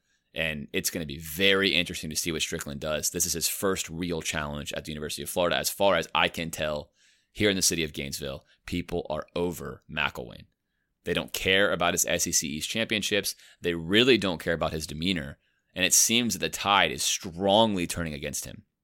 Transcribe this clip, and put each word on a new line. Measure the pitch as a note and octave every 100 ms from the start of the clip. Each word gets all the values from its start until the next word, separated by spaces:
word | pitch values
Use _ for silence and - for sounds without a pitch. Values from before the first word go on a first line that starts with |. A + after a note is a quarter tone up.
| _ _ _
And | - D#2+ D2+ C#2
it's | F#2+ -
gonna | F2+ D2+
be | C#2
very | D#2+ D#2 G2 F#2+ G2 D2+
interesting | F2 F2 D#2
to | D#2
see | F2+
what | D#2
Strickland | - E2 D2 C#2+
does. | D#2 D2+ -
This | F2+ E2+
is |
his | E2 -
first | - G2 F#2 -
real | E2 F2+ E2
challenge | - E2 D2 D2 C#2+
at | D2+ D2+
the |
University | D2+ D2+ -
of | C#2+
Florida. | F#2 F2 C#2
As | D2+
far | - G2 E2+
as | D#2+ D#2+
I | F2
can | - E2
tell, | - D2+ D2+ C#2+ _ _ _ _
here | - G#2
in | F#2
the |
city | - E2+
of | D#2
Gainesville, | D2 C#2 C#2 C#2+ C2+ _ _ -
people | F2 - F2 -
are | D#2 - E2+
over | F2 D#2+ C#2 - -
McElwain. | D2+ C#2 - A#1 G1+ - _ _ _ _ _ -
They |
don't | E2+ C2+
care | - F#2+ F#2+ G2+
about | E2+ F2
his | F2 -
S | F2 F2+
E |
C | E2 D2+
East | D2+ -
championships. | A2+ A2 A2 - G2+ - - - -
They | F2 E2+
really | E2 G#2 B2+ A#2
don't | G2 E2
care | F2+ E2
about | D#2+
his | E2 -
demeanor. | D2+ F2 F2 C#2 - _ _ _ F#2
And | F2+
it |
seems | - - A#2 A#2+
that | F2+
the | E2
tide | - G2 G2+ E2+
is | C2
strongly | - - F#2+ E2 G2 G#2 A2+ G2 E2+
turning | F2+ E2+
against | C#2+ D2 C#2 B1
him. | - - _